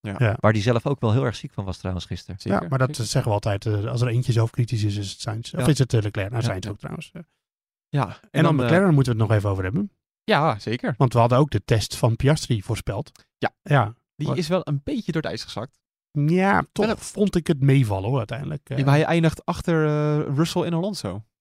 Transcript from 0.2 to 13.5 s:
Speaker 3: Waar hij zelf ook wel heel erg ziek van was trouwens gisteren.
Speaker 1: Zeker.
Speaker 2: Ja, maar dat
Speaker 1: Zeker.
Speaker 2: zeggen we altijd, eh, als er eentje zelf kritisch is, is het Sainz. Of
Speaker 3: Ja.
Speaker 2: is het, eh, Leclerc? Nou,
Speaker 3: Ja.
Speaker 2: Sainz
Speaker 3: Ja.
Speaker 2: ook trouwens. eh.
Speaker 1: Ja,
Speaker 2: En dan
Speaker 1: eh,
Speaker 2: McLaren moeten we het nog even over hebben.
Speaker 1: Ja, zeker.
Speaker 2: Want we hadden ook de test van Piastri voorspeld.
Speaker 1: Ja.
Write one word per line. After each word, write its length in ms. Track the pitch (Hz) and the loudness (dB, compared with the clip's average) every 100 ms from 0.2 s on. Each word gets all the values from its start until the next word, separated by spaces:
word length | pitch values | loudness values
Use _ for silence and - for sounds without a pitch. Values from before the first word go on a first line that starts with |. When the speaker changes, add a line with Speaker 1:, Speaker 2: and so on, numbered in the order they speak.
| 117 - | 0 4
Speaker 3:
Waar 120 | 107 | 4
hij 80 | 110 | 4
zelf 260 | 104 117 139 | 2 0 0
ook 140 | 139 | -2
wel 120 | 113 | 0
heel 120 | 117 | 2
erg 120 | 135 - | 0 -4
ziek 160 | 147 | -10
van 120 | - | -10
was 120 | 98 90 | -8 -8
trouwens 280 | 92 90 - | -6 -8 -8
gisteren. 340 | 90 - 95 | -12 -10 -12
Speaker 1:
Zeker. 220 | - 101 | -4 -4
Speaker 2:
Ja, 60 | - | -2
maar 100 | 131 | -2
dat 100 | 127 | -2
Speaker 1:
Zeker. 160 | 151 | -2
Speaker 2:
zeggen 260 | 110 139 113 | -4 -2 0
we 40 | |
altijd, 320 | 104 - 98 113 | -2 -2 -4 -2
eh, 180 | 104 110 | -4 -2
als 100 | 120 | -2
er 80 | 123 | 0
eentje 240 | 117 127 | 0 0
zelf 180 | 113 113 | 0 0
kritisch 320 | - 117 113 | -2 -2 -2
is, 140 | 104 101 | -2 -2
is 140 | 98 | -6
het 100 | - | -8
Sainz. 340 | - 107 - | -8 -8 -8
Of 60 | - | -2
Speaker 3:
Ja. 60 | 127 | 2
Speaker 2:
is 120 | 135 | 2
het, 160 | 127 | 2
eh, 80 | 120 | 0
Leclerc? 280 | 104 104 98 | 0 -4 -4
Nou, 120 | 120 | -2
Speaker 3:
Ja. 60 | 113 | -2
Speaker 2:
Sainz 160 | 95 | -4
Speaker 3:
Ja. 60 | 101 | -6
Speaker 2:
ook 80 | 98 | -10
trouwens. 320 | - - - | -12 -12 -14
eh. 100 | - 165 _ _ _ _ _ _ | -18 -20 _ _ _ _ _ _
Speaker 1:
Ja, 300 | 143 113 - _ | -4 -2 -6 _
Speaker 2:
En 120 | - | 2
dan 160 | 165 151 | 4 4
Speaker 1:
eh, 40 | 120 | 4
Speaker 2:
McLaren 280 | 170 196 | 4 6
moeten 180 | 147 127 | 4 4
we 60 | 113 | 2
het 100 | 107 | 2
nog 100 | 107 | 2
even 120 | 101 | 2
over 140 | 95 | -2
hebben. 260 | 92 135 202 - _ _ | -2 -2 -4 -8 _ _
Speaker 1:
Ja, 340 | - 185 156 104 | 0 2 2 -2
zeker. 360 | - 117 233 127 | -4 -4 -4 2
Speaker 2:
Want 160 | 131 | 2
we 60 | 120 | 4
hadden 200 | 117 127 | 4 6
ook 120 | 151 | 4
de 140 | 107 | 0
test 320 | - 113 - - | 2 0 0 0
van 200 | 117 113 | 0 2
Piastri 460 | 131 156 - 113 | 2 2 0 -2
voorspeld. 640 | - 110 - 104 - _ _ _ | -2 -6 -4 -8 -8 _ _ _
Speaker 1:
Ja. 120 | - | -4